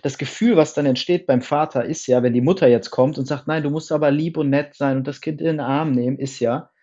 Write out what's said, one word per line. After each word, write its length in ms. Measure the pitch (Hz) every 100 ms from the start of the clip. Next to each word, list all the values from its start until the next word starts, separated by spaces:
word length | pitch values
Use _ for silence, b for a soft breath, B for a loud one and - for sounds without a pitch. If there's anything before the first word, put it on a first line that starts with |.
das 160 | 143 135
Gefühl, 380 | 139 - 233 185
was 180 | 147
dann 120 | - 143
entsteht 400 | 123 - 175 180
beim 160 | 127
Vater 420 | - 147 156 131
ist 220 | 117 160 -
ja, 140 | 123
wenn 100 | 123
die 80 | 120
Mutter 260 | 131 185 131
jetzt 240 | 117 -
kommt 280 | - 131 143
und 80 | 135
sagt, 200 | 143 -
"Nein, 160 | 160
du 80 | 143
musst 220 | 151 -
aber 180 | 151 147
lieb 260 | 147 160 160
und 120 | 143
nett 240 | 139 143
sein 220 | - 143 135
und 100 | 131
das 140 | 139
Kind 200 | - 151
in 60 | 165
den 140 | 156
Arm 320 | 127 139 160
nehmen", 260 | 127 123 135
ist 220 | 135 -
ja, 300 | 117 131 - b